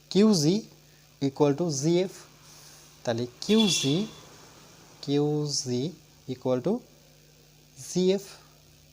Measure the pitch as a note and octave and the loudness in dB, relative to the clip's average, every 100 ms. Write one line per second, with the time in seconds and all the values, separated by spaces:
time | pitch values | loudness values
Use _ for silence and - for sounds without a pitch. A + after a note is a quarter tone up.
0 | - F#3 A3 F#3+ D3 G#3 - - - - | -2 4 6 6 2 0 -2 -18 -20 -20
1 | _ - C#3 - D3 C#3 F3 C3+ D3+ F3 | _ -6 -4 2 2 2 -2 -2 0 0
2 | F#3 - - - - - - - - - | 0 -6 -20 -20 -20 -20 -20 -20 -20 -10
3 | - A#2 B2 - - A3 G#3 - C3+ D#3+ | -6 -4 -6 -6 0 2 2 2 0 -2
4 | G#3+ - - - - - - - - - | -4 -10 -20 -20 -20 -20 -20 -20 -20 -14
5 | - C#3+ D3 D3+ D3 C3+ B2+ B2 D3+ E3+ | -4 -2 0 -2 -4 -6 -4 -4 -4 -8
6 | - - - B2 C3 B2+ E3+ A#3+ - - | -20 -18 -12 -6 -2 -2 0 -4 -6 -20
7 | - - - - - - - - - F3+ | -20 -20 -20 -20 -20 -20 -20 -20 -8 0
8 | F#3 F#3+ - - - - _ - _ | 2 0 -4 -20 -20 -20 _ -20 _